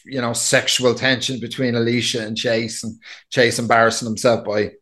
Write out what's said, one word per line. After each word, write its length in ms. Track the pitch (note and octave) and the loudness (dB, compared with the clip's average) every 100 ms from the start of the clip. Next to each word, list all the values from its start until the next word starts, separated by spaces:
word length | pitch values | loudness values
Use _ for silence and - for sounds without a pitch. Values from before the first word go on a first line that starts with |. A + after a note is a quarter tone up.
| - | -10
you 160 | C3 | -6
know, 120 | A#2+ | -4
sexual 600 | A#2 - C3 - - B2 A#2 | -2 0 2 2 0 2 2
tension 440 | C3 B2 B2+ B2+ | 0 0 -2 -6
between 360 | A2+ - B2+ A#2+ | -8 -4 -2 0
Alicia 500 | A#2 A#2+ A2 A#2+ G#2+ | 0 0 -2 -4 -4
and 120 | A2+ | -4
Chase, 460 | B2 A2+ A2+ - | -2 -2 -2 -8
and 120 | A2+ - - - _ | -12 -14 -18 -20 _
Chase 280 | C3+ A#2+ A#2 | 2 2 2
embarrassing 480 | A2+ A#2 A2+ A2+ A#2 | 2 4 4 2 -4
himself 380 | G#2+ B2+ A2+ G#2 | 0 2 2 0
by 260 | G#2 G#2 - | -2 -2 -6